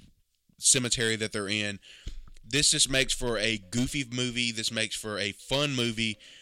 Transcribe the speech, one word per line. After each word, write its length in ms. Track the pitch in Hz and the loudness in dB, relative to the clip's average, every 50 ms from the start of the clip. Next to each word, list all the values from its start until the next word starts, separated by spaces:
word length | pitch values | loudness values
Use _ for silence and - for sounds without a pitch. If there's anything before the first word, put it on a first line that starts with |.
| - - - _ _ _ _ _ _ _ _ - | -20 -20 -20 _ _ _ _ _ _ _ _ 0
cemetery 580 | - - - 135 123 117 - 127 113 113 113 | 4 4 4 4 4 0 0 2 2 2 2
that 160 | 104 110 101 | 0 -2 -2
they're 160 | - 107 101 95 | -2 -2 -2 0
in. 300 | 104 107 104 104 101 95 - - - - - - - - - - - - | 0 0 0 -2 -4 -8 -12 -18 -20 -14 -12 -12 -10 -10 -12 -14 -16 -18
This 280 | - 113 123 147 151 - | -8 -2 0 2 4 4
just 200 | 160 147 - 131 | 4 4 4 4
makes 220 | 139 135 135 127 | 4 4 2 2
for 240 | - - 127 120 117 | 0 0 0 0 0
a 220 | 101 107 113 110 104 | 2 2 0 0 0
goofy 480 | 92 90 110 120 127 123 - 143 131 117 | -4 -2 0 0 0 0 0 -2 -4 -2
movie. 420 | 120 123 127 123 117 123 120 117 | -2 -2 -2 -2 0 0 0 0
This 200 | 110 110 107 - | -2 -2 -4 -2
makes 240 | 117 110 110 107 - | -2 -2 -2 -2 -4
for 220 | - - 107 104 92 | -6 -6 -4 -4 -2
a 140 | 101 101 | -2 -2
fun 440 | 95 - - - 131 139 147 143 135 | -4 -6 -6 -2 0 0 0 0 0
movie. 420 | 123 117 117 110 117 113 110 104 - - - - - | 0 0 0 0 0 -2 -2 -2 -6 -10 -20 -20 -20